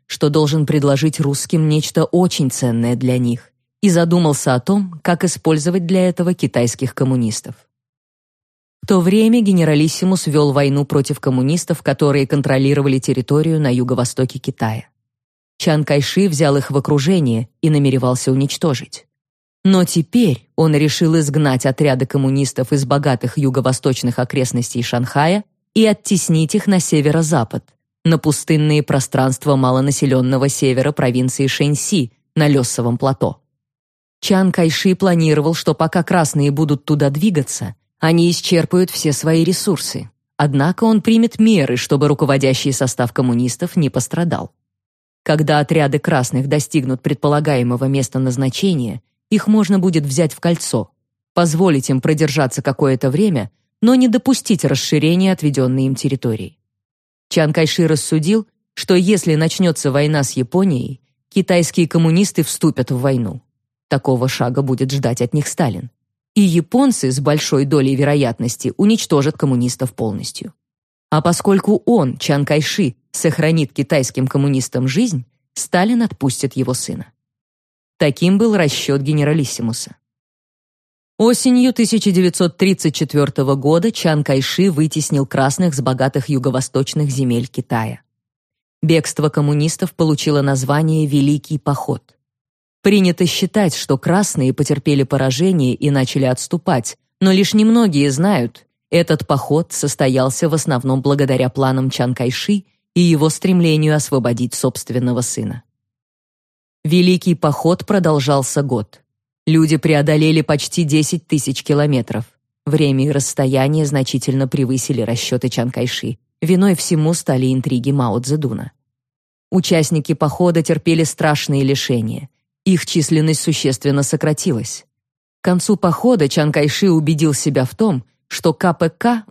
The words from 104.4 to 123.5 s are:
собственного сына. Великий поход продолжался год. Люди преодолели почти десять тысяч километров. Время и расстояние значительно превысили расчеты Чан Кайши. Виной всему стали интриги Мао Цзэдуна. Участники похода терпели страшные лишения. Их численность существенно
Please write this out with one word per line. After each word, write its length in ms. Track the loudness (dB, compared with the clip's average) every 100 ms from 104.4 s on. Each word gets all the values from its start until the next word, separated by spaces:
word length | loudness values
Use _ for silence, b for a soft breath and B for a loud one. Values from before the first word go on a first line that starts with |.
| -4
собственного 680 | -2 -4 -4 -6 -4 -2 -2
сына. 440 | -4 -6 -8 -10 -16 _ _ _ _ _ _ _ _ _ _ _ 0
Великий 500 | 2 4 2 0 0
поход 500 | 0 0 0 0 0
продолжался 760 | 0 2 0 2 0 0 -4
год. 400 | -2 -4 -6 _ _ _ _ _ 0
Люди 300 | 2 4 2
преодолели 640 | 2 2 2 4 4 2
почти 460 | 2 -2 -2 -4 0
десять 420 | 2 0 -4 -2
тысяч 340 | -2 -2 -6
километров. 640 | 0 0 2 0 -2 -6 -8 _ _ _ -2
Время 420 | 0 2 2 0
и 40 |
расстояние 760 | -2 -4 -2 0 2 2 0 0
значительно 640 | -2 -2 -2 -2 -2 -2
превысили 540 | -2 -2 -2 -2 -4
расчеты 480 | -2 -4 -4 -2 -2
Чан 220 | -2 -4
Кайши. 460 | -4 -4 -4 -8 -10 _ _
Виной 340 | 0 2 4 2
всему 380 | 0 0 0
стали 380 | -2 -2 0 0
интриги 380 | 0 -2 -2 0
Мао 280 | 0 0 -2
Цзэдуна. 520 | -2 -4 -4 -6 -10 -16 _ _ _ _ _ _ _
Участники 640 | -2 2 0 2 -2 -2
похода 500 | -2 -2 0 0 2
терпели 400 | 0 -2 0 0
страшные 600 | 0 0 -2 0 -2 0
лишения. 640 | 0 0 -2 -2 -2 -8 -12 _ _ _ 0
Их 200 | 0 0
численность 560 | -2 0 2 2 0
существенно 600 | -2